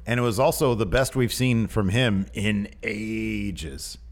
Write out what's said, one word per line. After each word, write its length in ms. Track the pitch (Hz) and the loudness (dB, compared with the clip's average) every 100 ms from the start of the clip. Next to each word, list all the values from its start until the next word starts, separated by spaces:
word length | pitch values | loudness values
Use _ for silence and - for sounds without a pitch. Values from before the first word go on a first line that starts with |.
| - | -2
and 120 | 120 | 0
it 60 | |
was 160 | 120 104 | 2 2
also 340 | 147 - 135 | 2 4 2
the 120 | 110 101 | 2 2
best 320 | 120 131 135 | 2 2 2
we've 160 | 120 | 0
seen 340 | - 127 117 101 | 2 2 2 0
from 220 | 110 95 | 0 2
him 380 | 117 123 98 98 | 2 2 2 -2
in 360 | - 104 101 101 - | -2 0 0 -2 -6
ages, 1160 | 113 107 110 110 110 104 101 85 80 67 - - - | -8 -6 -4 -4 -4 -4 -4 -6 -10 -10 -12 -14 -10